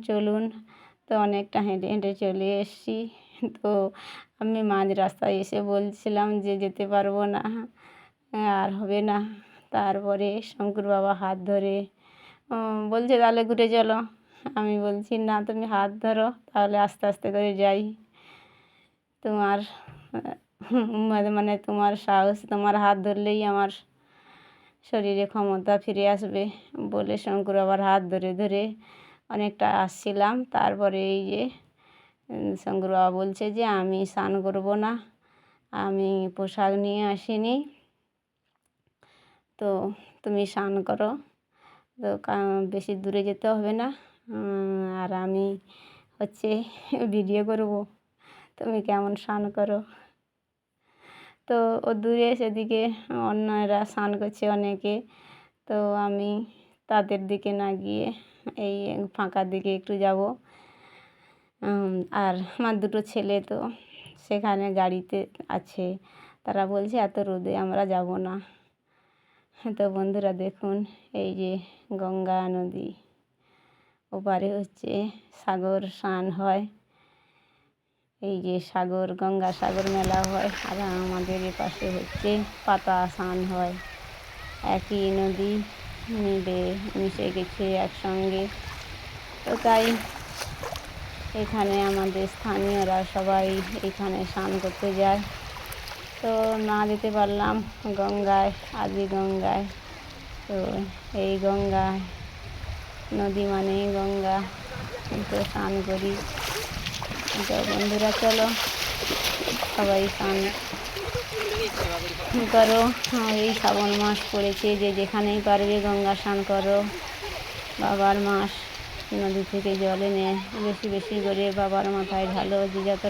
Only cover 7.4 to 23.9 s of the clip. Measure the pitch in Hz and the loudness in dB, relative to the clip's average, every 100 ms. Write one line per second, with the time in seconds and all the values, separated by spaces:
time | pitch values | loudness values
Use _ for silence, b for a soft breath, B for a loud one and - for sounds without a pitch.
7.4 | 214 226 240 B B B B _ - 214 | -4 -6 -10 B B B B _ -8 -2
8.4 | 208 196 196 196 208 202 208 208 214 208 | 2 2 0 -2 0 2 2 2 -2 -8
9.4 | B B B 220 202 196 202 202 202 214 | B B B 0 0 0 0 0 0 -2
10.4 | 214 - 202 208 202 196 196 190 190 190 | -6 -4 -4 -2 0 2 2 0 -2 -2
11.4 | 185 202 196 196 196 _ B B B B | 0 2 2 -2 -4 _ B B B B
12.4 | - 226 220 214 214 226 240 254 233 233 | -8 -4 -2 -2 0 0 4 6 6 6
13.4 | 226 240 226 233 220 220 226 B B B | 4 4 4 6 4 2 -2 B B B
14.4 | 254 254 208 208 208 202 214 226 220 208 | -8 -2 0 2 0 -2 -2 0 2 0
15.4 | 208 220 226 202 202 214 220 220 226 240 | 0 -4 0 0 0 0 0 2 2 -2
16.4 | _ 208 202 208 202 - 202 202 208 202 | _ 2 4 4 2 2 -2 0 -2 2
17.4 | 208 196 196 196 214 220 _ b b b | 2 4 4 4 0 -8 _ b b b
18.4 | b b b b b b _ _ 220 214 | b b b b b b _ _ -2 2
19.4 | 202 202 208 B B B B 233 - - | 2 2 -2 B B B B -8 -8 -12
20.4 | _ - - 240 226 220 220 214 202 208 | _ -14 0 0 2 0 2 2 2 2
21.4 | 208 202 202 208 202 208 - 196 196 208 | 2 0 0 2 2 2 2 4 4 2
22.4 | - 202 208 208 202 202 196 202 208 214 | -2 0 4 4 4 4 2 0 0 2
23.4 | 208 202 196 - _ | 2 2 0 -2 _